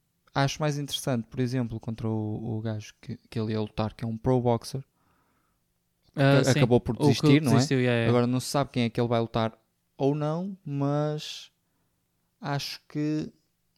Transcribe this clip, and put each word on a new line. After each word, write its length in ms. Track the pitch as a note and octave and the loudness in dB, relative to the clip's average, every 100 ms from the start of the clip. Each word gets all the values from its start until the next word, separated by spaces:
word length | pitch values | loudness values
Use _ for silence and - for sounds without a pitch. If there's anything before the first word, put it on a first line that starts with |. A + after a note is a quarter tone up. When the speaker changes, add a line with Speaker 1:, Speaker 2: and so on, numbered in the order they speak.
| _ _ _ | _ _ _
Speaker 1:
acho 260 | C#3+ C#3 - | -2 -2 0
mais 160 | D3+ C#3+ | -4 -4
interessante, 460 | C#3 - - A#2+ A2 | -6 -6 -4 -4 -4
por 120 | C3 | -4
exemplo, 400 | B2 C3 A2+ A2+ | -2 -2 -4 -6
contra 280 | - A2 A2+ | -8 -6 -4
o, 500 | A2 G#2+ G#2+ D#3 A2 | -4 -4 -6 -6 -6
o 40 | |
gajo 320 | A2+ G#2+ - - | -6 -8 -10 -16
que, 160 | - A2+ _ | -14 -14 _
que 100 | A#2 | -6
ele 120 | G#2+ | -2
ia 80 | G#2+ | -2
lutar, 320 | G#2+ - G#2+ | -4 -4 -4
que 100 | - | -4
é 40 | A#2 | -8
um 100 | A2+ | -2
pro 220 | B2+ B2+ | 2 2
boxer, 420 | A#2+ A#2 - C3+ - _ _ _ _ _ _ _ _ _ _ _ _ - | 4 0 -2 -10 -12 _ _ _ _ _ _ _ _ _ _ _ _ 2
Speaker 2:
Ah, 220 | C#3 C#3 | 4 6
Speaker 1:
que 60 | C3+ | 4
Speaker 2:
sim. 140 | C#3 | 4
Speaker 1:
acabou 200 | B2 A#2+ | 4 4
por 160 | - A2+ | 2 2
Speaker 2:
O 20 | |
que 60 | D3 | 2
Speaker 1:
desistir, 360 | A2+ D3+ C#3+ | 4 6 6
não 100 | C#3+ | 6
é? 40 | C#3 | 2
Speaker 2:
desistiu, 240 | - C3 | 4 2
yeah, 160 | B2 A#2+ | 2 2
yeah. 140 | A2+ | 2
Speaker 1:
Agora 180 | A#2+ B2 | 2 2
não 120 | B2+ | 0
se 80 | - | -2
sabe 220 | D3 C3+ | -2 -2
quem 120 | B2+ | -2
é 60 | A#2 | -2
que 100 | - | 0
ele 60 | A#2+ | 0
vai 120 | A#2 | 0
lutar 380 | A2+ A#2 A2+ - _ _ _ - | 0 0 -2 -4 _ _ _ -2
ou 160 | C#3 | 0
não, 420 | D3+ D3 E3 F#3+ F#3+ D3 | 0 -2 -4 -6 -10 -8
mas 880 | C#3 C#3 D3 D3+ D3+ - - - _ _ _ _ _ _ _ _ _ | -2 0 0 -2 -4 -8 -14 -18 _ _ _ _ _ _ _ _ _
acho 400 | E3 C#3+ - - _ | -6 -6 -6 -12 _
que, 440 | D3+ D3+ D3+ - - _ _ _ | -4 -2 -2 -6 -12 _ _ _